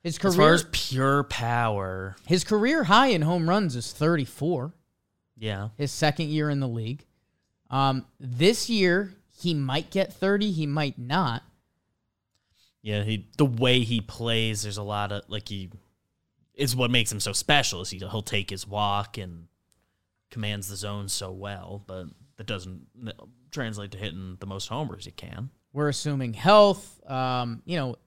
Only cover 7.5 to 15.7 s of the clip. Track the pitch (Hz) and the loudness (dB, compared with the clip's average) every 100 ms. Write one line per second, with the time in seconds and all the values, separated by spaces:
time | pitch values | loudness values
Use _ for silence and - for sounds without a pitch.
7.5 | _ _ 135 135 131 - _ 135 120 180 | _ _ 0 2 0 -6 _ -10 2 4
8.5 | 233 - 226 180 180 196 - _ _ 175 | 4 0 2 4 4 0 -10 _ _ -2
9.5 | 151 131 143 160 190 190 - 196 202 208 | 0 0 -2 0 -2 -2 0 0 2 0
10.5 | 160 151 147 143 - 120 165 147 113 - | 0 -2 0 -2 -4 -2 0 0 -2 -10
11.5 | _ _ _ _ _ _ _ _ _ _ | _ _ _ _ _ _ _ _ _ _
12.5 | _ _ _ 107 104 104 110 107 - 143 | _ _ _ -4 -2 0 -2 -4 2 2
13.5 | 113 127 127 113 117 - - 117 113 113 | 4 4 6 4 0 -2 -6 -2 0 0
14.5 | 107 104 101 101 104 101 101 - 104 - | -2 -6 -6 -4 -4 -4 -6 -8 -10 -8
15.5 | 101 92 | -10 -12